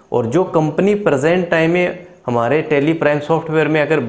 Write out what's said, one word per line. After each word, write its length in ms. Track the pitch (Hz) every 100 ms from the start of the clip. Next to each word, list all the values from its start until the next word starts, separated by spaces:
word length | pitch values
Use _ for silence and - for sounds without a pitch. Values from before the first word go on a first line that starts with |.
| _
और 140 | 123 113
जो 180 | 143
कंपनी 520 | 180 160 156 147 190 208
प्रेजेंट 540 | 208 143 151 180 175
टाइम 220 | 165 165
में 340 | 175 180 - - - -
हमारे 360 | 120 117 147
Tally 340 | 156 147 147 165
प्राइम 200 | 147 147
सॉफ्टवेयर 480 | 143 160 156 156 156
में 120 | 156
अगर 180 | 147 156